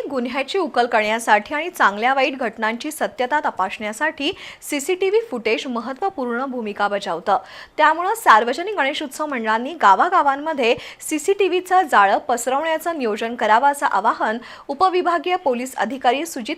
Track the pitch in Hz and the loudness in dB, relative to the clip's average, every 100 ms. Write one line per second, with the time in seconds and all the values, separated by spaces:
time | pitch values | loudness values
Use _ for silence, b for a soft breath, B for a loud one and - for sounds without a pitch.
0 | 403 269 240 269 277 392 311 247 226 233 | 0 -4 -4 -4 -4 -2 0 0 2 2
1 | 214 226 233 208 214 302 349 349 220 202 | 2 -2 2 2 2 -6 -6 2 2 2
2 | 240 269 277 269 233 214 220 233 302 - | 0 2 0 -2 -6 -4 -4 -4 -10 -6
3 | 208 - 247 294 294 - 190 - 208 214 | -6 -4 -2 0 -2 -4 -4 -4 -8 -4
4 | 311 311 285 381 B B - 294 285 370 | -4 -2 -6 -6 B B -6 -6 -2 0
5 | 381 427 453 240 220 226 277 233 233 269 | 2 0 -2 -4 -2 -2 -2 -6 -8 -6
6 | 392 381 247 233 269 247 214 196 208 202 | -6 -4 -4 -4 -6 -6 -8 -4 -2 -2
7 | 202 165 190 - B B B - 302 320 | -4 -4 0 0 B B B 2 4 4
8 | 370 440 349 220 226 262 370 381 285 302 | -2 0 6 6 6 -2 -4 -2 -2 -2
9 | 294 - 302 262 220 226 262 330 196 196 | -8 -6 -4 -4 -2 -2 -2 4 6 6
10 | 339 359 285 277 311 285 233 269 B B | 4 4 2 0 -2 0 2 0 B B
11 | - 311 302 392 370 359 370 370 320 226 | -6 -4 0 2 2 0 2 2 6 6
12 | 196 254 - 240 254 269 320 320 339 330 | 6 4 0 -2 0 -2 0 -2 -2 -2
13 | 233 208 226 240 220 220 285 285 285 196 | -4 -4 -6 -2 4 4 4 2 0 2
14 | 220 320 262 233 B B - 277 381 359 | 0 0 -2 -4 B B -10 0 2 2
15 | 339 339 359 359 339 240 254 - 208 269 | 0 0 -2 -2 -2 -4 -6 -4 -4 0
16 | 262 262 330 277 226 | 0 0 -4 -8 -8